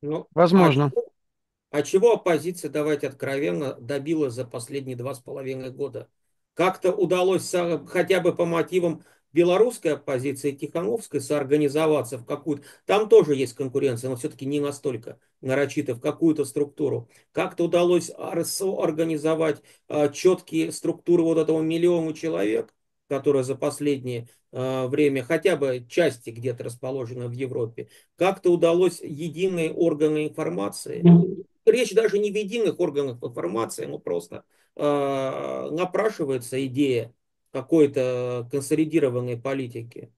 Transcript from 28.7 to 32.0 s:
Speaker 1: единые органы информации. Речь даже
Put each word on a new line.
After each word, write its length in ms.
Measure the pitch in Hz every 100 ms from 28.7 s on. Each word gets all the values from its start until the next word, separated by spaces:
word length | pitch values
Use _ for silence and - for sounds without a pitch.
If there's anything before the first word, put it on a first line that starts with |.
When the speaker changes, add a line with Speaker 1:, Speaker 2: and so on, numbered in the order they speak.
| 170 185 175
Speaker 1:
единые 720 | - 143 165 147 190 180 160
органы 560 | - 170 156 151 151 151
информации. 720 | - 156 175 196 - - 170 170 170 - - - _
Речь 300 | - 233 233
даже 240 | 190